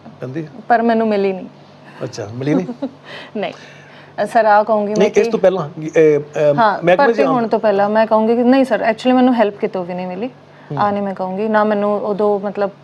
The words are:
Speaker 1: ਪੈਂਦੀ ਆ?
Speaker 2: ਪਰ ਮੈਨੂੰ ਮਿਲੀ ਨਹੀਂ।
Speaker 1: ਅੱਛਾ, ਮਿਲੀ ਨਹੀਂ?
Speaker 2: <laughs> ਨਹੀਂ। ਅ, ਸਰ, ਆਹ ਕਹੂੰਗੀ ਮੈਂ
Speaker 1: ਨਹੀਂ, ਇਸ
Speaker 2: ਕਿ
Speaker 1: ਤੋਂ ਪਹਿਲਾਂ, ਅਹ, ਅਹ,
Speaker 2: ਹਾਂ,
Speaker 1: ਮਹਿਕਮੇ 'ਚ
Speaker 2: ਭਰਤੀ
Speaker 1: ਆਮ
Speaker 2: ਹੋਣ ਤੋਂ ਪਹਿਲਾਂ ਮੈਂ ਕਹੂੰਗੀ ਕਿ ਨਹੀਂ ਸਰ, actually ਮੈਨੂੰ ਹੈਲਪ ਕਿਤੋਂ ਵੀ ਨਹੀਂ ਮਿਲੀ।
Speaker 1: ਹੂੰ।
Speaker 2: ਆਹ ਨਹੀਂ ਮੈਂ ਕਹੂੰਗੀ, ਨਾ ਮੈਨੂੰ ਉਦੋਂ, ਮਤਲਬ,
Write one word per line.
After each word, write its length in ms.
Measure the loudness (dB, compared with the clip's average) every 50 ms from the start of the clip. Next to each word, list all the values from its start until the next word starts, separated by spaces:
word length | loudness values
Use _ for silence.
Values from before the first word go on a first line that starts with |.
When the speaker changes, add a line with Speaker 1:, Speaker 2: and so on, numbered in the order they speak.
| -18 -20 -18 -14
Speaker 1:
ਪੈਂਦੀ 200 | -12 -10 -10 -10
ਆ? 200 | -10 -12 -14 -10 -4
Speaker 2:
ਪਰ 140 | 0 0 2
ਮੈਨੂੰ 260 | 2 2 0 0 0
ਮਿਲੀ 260 | 0 0 0 0 -2 -4
ਨਹੀਂ। 120 | -6 -10 -16 -18 -20 -20 -20 -20 -20 -20 -20 -16 -12 -12
Speaker 1:
ਅੱਛਾ, 240 | -12 -10 -10 -12 -12 -10
ਮਿਲੀ 200 | -6 -2 0 0
ਨਹੀਂ? 340 | 0 -2 -4 -8 -10 -10 -10 -12 -12 -20 -18 -18
Speaker 2:
<laughs> 240 | -18 -16 -12 -8
ਨਹੀਂ। 160 | -6 -6 -6 -8 -12 -18 -20 -20 -20 -20 -20 -20 -20 -20 -12 -6 -6 -4
ਅ, 20 |
ਸਰ, 200 | 0 2 2 4
ਆਹ 180 | 4 4 4 4
ਕਹੂੰਗੀ 260 | 2 0 0 0 -2
ਮੈਂ 80 | 0
Speaker 1:
ਨਹੀਂ, 140 | 0 0 2
ਇਸ 140 | 2 2 0
Speaker 2:
ਕਿ 60 | 2
Speaker 1:
ਤੋਂ 80 | 0 2
ਪਹਿਲਾਂ, 300 | 2 2 2 0 -4 -8
ਅਹ, 0 |
ਅਹ, 840 | -10 -10 -8 -2 2 4 4 4 4 2 0 -4 -4 0 2 2 4
Speaker 2:
ਹਾਂ, 300 | 4 4 2 2 0 2
Speaker 1:
ਮਹਿਕਮੇ 100 | 2 4
'ਚ 20 |
Speaker 2:
ਭਰਤੀ 260 | 4 4 2 2 2 0
Speaker 1:
ਆਮ 100 | 0 0
Speaker 2:
ਹੋਣ 140 | 0 0
ਤੋਂ 120 | 0 -2 0
ਪਹਿਲਾਂ 300 | 0 2 2 2 0 2
ਮੈਂ 160 | 2 2 2
ਕਹੂੰਗੀ 300 | 2 2 2 2 2 2
ਕਿ 80 | 2 4
ਨਹੀਂ 220 | 4 4 4 2
ਸਰ, 160 | 2 0 -2
actually 340 | 0 -2 -2 -2 0 2 2
ਮੈਨੂੰ 180 | 4 4 4 4
ਹੈਲਪ 260 | 2 0 0 -2 -4
ਕਿਤੋਂ 260 | -6 -6 -4 -6 -8
ਵੀ 80 | -8 -8
ਨਹੀਂ 140 | -8 -8
ਮਿਲੀ। 200 | -8 -8 -8 -8
Speaker 1:
ਹੂੰ। 500 | -10 -10 -14 -20 -20 -20 -20 -14 -8 -4
Speaker 2:
ਆਹ 140 | -2 -2 0
ਨਹੀਂ 120 | -2 -2 -4
ਮੈਂ 100 | -6 -6
ਕਹੂੰਗੀ, 340 | -6 -6 -6 -6 -4 -2
ਨਾ 160 | 0 0 2 2
ਮੈਨੂੰ 380 | 2 0 0 0 -2 -2 -2
ਉਦੋਂ, 380 | -4 -4 -2 -2 0 0 0 -2
ਮਤਲਬ, 300 | -4 -6 -6 -4 -4 -6 -6 -10